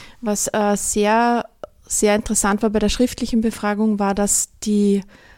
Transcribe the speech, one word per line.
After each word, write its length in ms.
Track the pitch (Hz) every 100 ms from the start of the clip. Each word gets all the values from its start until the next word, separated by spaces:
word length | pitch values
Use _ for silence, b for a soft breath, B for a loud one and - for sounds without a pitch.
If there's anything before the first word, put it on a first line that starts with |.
| B B
Was, 260 | 220 202 -
äh, 200 | 220 208 202
sehr, 680 | - 214 208 226 240 240 - - - _ -
sehr 300 | - 208 208
interessant 460 | - 214 202 208
war 80 | 226
bei 80 | 214
der 100 | 208
schriftlichen 540 | - 247 - 240 226
Befragung, 560 | 220 - 208 208 220 202
war, 160 | 202
dass 340 | 196 202 - - -
die, 400 | 214 208 202 202 196 b b